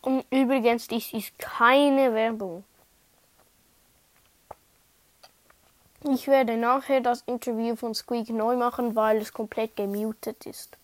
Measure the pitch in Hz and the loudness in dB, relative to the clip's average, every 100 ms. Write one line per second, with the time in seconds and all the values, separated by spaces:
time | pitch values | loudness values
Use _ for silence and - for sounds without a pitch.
0 | - 262 - 269 254 269 233 233 - 226 | 0 -2 0 2 2 4 2 2 -2 -6
1 | - 220 - - - - 233 269 285 269 | -4 -10 -10 -14 -12 4 6 6 6 4
2 | 262 220 226 220 190 170 - _ _ _ | 2 2 -2 -2 -8 -10 -16 _ _ _
3 | _ _ _ _ _ _ _ _ _ _ | _ _ _ _ _ _ _ _ _ _
4 | _ _ _ _ _ - _ _ _ _ | _ _ _ _ _ -20 _ _ _ _
5 | _ _ - _ _ _ _ _ _ _ | _ _ -20 _ _ _ _ _ _ _
6 | 294 254 - 269 240 226 233 269 - 269 | -2 -2 4 2 4 0 2 0 2 0
7 | 240 240 - 240 - 226 226 226 233 220 | 2 -2 -4 -6 -4 -2 -2 -4 -6 -8
8 | - 240 226 226 220 247 240 240 240 220 | -6 -6 -4 -2 0 0 0 -2 -2 0
9 | 220 220 214 - 220 - 220 - 202 202 | 2 0 -2 -8 -8 -4 -6 -4 -4 -2
10 | 220 220 - - - - - - | -4 -6 -10 -12 -16 -16 -20 -20